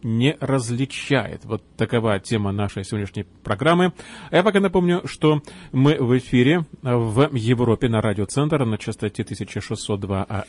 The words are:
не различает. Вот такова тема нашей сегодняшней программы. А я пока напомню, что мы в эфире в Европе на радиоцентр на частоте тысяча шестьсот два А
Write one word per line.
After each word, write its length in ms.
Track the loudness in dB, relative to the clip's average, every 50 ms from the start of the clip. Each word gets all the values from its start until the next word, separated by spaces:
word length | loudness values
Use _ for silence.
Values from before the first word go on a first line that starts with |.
не 360 | -4 -2 0 2 2 2 0 0
различает. 1040 | -2 -2 -2 -2 -2 -2 -2 -2 -4 -4 -6 -8 -4 0 0 0 0 -2 -8 -12 -10
Вот 180 | -8 -8 -8 -8 _ _
такова 460 | -4 -2 0 0 0 2 2 0 0
тема 320 | -2 -2 -2 -2 0 -2 -2
нашей 320 | -2 -4 -4 -4 -8 -8
сегодняшней 380 | -6 -6 -6 -6 -6 -8 -10 -10 -10 _ _ -6
программы. 480 | -6 -4 0 2 2 4 4 2 0 0 -4 -14 -20 -18 -18 -6 0
А 60 | 2 2
я 60 | 4
пока 180 | 4 4 2
напомню, 400 | 2 2 2 2 2 2 2 0 -2
что 380 | -6 -6 0 2 2 2 2 -2 -6 -18 -20 -12 -4 0
мы 240 | 4 4 4 4 4
в 200 | 2 2 2 2
эфире 440 | 0 2 4 4 4 6 4 2 0 -4 -8 -8
в 480 | -4 -2 0 0 0 0 2 2 2 2 0
Европе 560 | -2 0 0 2 2 2 2 2 2 2 0
на 100 | 2 2
радиоцентр 600 | 0 0 0 -2 -4 -2 -2 0 0 0 0 0 0
на 140 | 0 -2 -4
частоте 480 | -4 -8 -8 -6 -6 -6 -4 -6 -8
тысяча 340 | -8 -6 -10 -8 -8 -8 -8
шестьсот 400 | -8 -6 -8 -8 -4 -4 -4 -4
два 260 | -2 -2 -2 -4 -4 -4
А 160 | -6 -8 -4